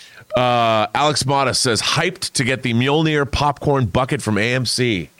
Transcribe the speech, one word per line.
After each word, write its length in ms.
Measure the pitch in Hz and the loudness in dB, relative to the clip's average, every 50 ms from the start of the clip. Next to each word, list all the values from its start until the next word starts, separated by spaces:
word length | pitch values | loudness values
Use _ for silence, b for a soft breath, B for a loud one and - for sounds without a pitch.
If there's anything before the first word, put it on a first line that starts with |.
| B B B B B B - | B B B B B B -2
Uh, 500 | 120 123 123 123 120 117 113 113 110 107 - - | 0 2 2 2 2 2 2 2 2 2 0 0
Alex 320 | 127 143 151 143 - 131 | 0 0 0 0 0 0
Mata 280 | 131 139 139 135 127 107 | 0 0 2 2 0 0
says, 280 | - - 127 113 - - | 0 0 0 0 0 0
"Hyped 500 | - - 147 165 185 - - - - - | -2 -2 0 -2 -2 -4 -6 -8 -6 -4
to 100 | - 127 | -2 -2
get 180 | 117 131 127 127 | -2 -2 -2 -2
the 100 | 123 113 | 0 0
Mjolnir 580 | 117 127 139 143 160 160 156 151 147 139 117 | 2 2 2 2 2 2 2 2 0 0 0
popcorn 560 | - - 143 147 139 - - 151 139 135 123 | -2 0 0 0 -2 -2 0 0 0 2 0
bucket 360 | 95 - 127 135 131 151 113 - | 0 0 0 0 0 -2 -4 -2
from 160 | 110 110 95 | -2 0 0
A 160 | 107 120 123 | 0 0 0
M 100 | 131 123 | 0 -2
C." 460 | 104 - - 127 120 107 90 78 - _ | -2 -2 0 0 0 0 -2 -4 -8 _